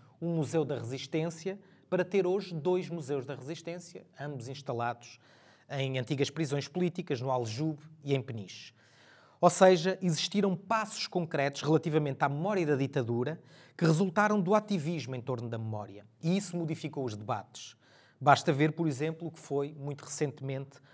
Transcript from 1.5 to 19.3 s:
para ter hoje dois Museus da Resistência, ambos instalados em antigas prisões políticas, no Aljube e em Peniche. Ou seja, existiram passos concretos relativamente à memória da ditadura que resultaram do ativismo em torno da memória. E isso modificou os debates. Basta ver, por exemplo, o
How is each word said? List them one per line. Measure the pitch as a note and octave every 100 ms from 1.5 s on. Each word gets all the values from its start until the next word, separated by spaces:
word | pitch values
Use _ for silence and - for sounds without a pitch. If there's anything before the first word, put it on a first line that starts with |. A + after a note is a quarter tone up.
| G3+ - - -
para | F#3
ter | F3+ G3 F3+
hoje | G3 F#3+
dois | E3 E3 F#3 D3
Museus | E3+ C3+ C#3+ B2+
da |
Resistência, | B2 C3 E3 E3+ F3 - - - -
ambos | C#3+ C3+ A#2
instalados | C3 - A#2 A#2+ A#2+ - - - - - - -
em | C#3 C3+ C3
antigas | B2 C#3 C#3+
prisões | D#3 D3 C#3+ -
políticas, | F3+ F3+ F3 - B2+
no | C3+
Aljube | B2+ A2+ A2 D#3+ D3 - -
e | C#3
em | C3+
Peniche. | B2 A2 F#2 - - _ _ - - - - -
Ou | F3
seja, | - F#3 F3+ F3+ F#3+
existiram | F3+ D#3 - G3+ G3 F3+
passos | - A3+ G#3 - -
concretos | F3+ E3 C#3+ C#3 C#3
relativamente | C#3+ D#3+ D#3+ D#3 D3 C3+
à | C#3
memória | C#3+ F#3 G3
da | D3+ C3+
ditadura | C3+ C#3 A#2 A#2 B2+ E3 - - - -
que |
resultaram | D#3+ D#3+ F#3+ G3+ G#3 G#3+
do | F3
ativismo | G#3+ G#3+ F#3+ C#3+ E3 A#2+
em | C3
torno | B2 A#2+ A#2
da | A2+
memória. | A2 G#2+ G2 G2+ G2+ _
E | D#3+ G3
isso | G3+ F3
modificou | D#3+ D#3 D#3 D3
os | B2+ G#2
debates. | G#2+ A2 - - - - _ - _ -
Basta | C3+ - -
ver, | C#3 D#3
por | D#3 E3
exemplo, | B2+ D#3 D#3+
o | E3+